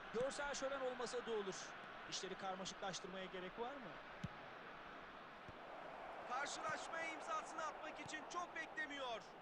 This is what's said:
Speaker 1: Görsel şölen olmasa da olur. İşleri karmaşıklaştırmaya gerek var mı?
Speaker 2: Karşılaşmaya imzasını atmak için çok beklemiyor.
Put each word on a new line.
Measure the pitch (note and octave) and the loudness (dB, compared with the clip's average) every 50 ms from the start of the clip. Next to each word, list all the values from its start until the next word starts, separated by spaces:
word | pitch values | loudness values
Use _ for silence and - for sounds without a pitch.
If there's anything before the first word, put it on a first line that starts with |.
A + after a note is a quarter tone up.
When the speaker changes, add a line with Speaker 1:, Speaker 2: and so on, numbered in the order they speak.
| - - - | -6 2 4
Speaker 1:
Görsel | A3+ B3+ C#4 - D4 C#4+ C#4+ C#4 | 6 6 6 6 4 2 2 4
şölen | - C#4 C4 C#4 C4+ | 4 4 2 4 4
olmasa | C4 B3+ B3 B3 A#3+ A3+ B3+ A#3+ - | 4 4 4 4 2 2 4 2 2
da | A3+ | 4
olur. | A3+ G#3 G3 F#3+ F3+ - - - - - - - - - - - | 4 4 4 4 0 0 -2 -4 -6 -6 -6 -6 -6 -6 -4 -2
İşleri | - - G3 F#3 F#3+ | -2 0 0 0 -2
karmaşıklaştırmaya | - G3 F#3+ F#3 F#3+ F#3 - - - G3+ F#3+ E3+ - - F#3 F#3 F#3+ F#3 | 0 0 0 2 2 0 -2 -2 0 0 0 0 0 -2 -2 -2 -2 -2
gerek | F3+ F#3 F#3 F3+ F#3 - A3+ | -2 -2 -2 -2 -2 0 0
var | A#3 B3+ C#4+ | 0 0 0
mı? | C#4 A3+ D#3+ C#3 - - - - - - - - - - - - - - - - - - - - - - - - - - - - - - - - - - - - - - - - - - - - - - - | -2 -4 -6 -6 -6 -8 -8 -6 -4 -4 -4 -4 -4 -8 -8 -8 -8 -8 -8 -8 -8 -8 -8 -8 -8 -8 -8 -8 -8 -8 -8 -8 -8 -8 -8 -8 -8 -8 -6 -6 -6 -6 -4 -4 -4 -4 -4 -4 -4 -2 2
Speaker 2:
Karşılaşmaya | B3 C4+ C#4 C#4+ - D#4+ E4 D#4 D4+ - - D#4+ E4 D#4+ D#4+ - D#4 | 2 2 4 2 2 0 2 2 2 2 0 0 0 2 2 2 0
imzasını | D4 - E4 D#4+ D#4 - - D#4+ E4 D#4+ | -2 0 2 2 2 2 2 0 2 2
atmak | D4 - - D#4 D#4 - D4+ | 2 2 0 -2 -4 -2 -4
için | D4 - D#4 D4+ C4+ - F4 | -4 -2 -2 -4 -2 0 0
çok | F4+ F4 - - | 0 0 0 0
beklemiyor. | D#4+ D#4 D4+ - C#4+ C#4 C#4 C#4+ C#4 C4 B3 A3+ G3+ - - - - | -2 -2 -2 0 0 0 0 0 0 0 0 0 0 -2 -6 -10 -10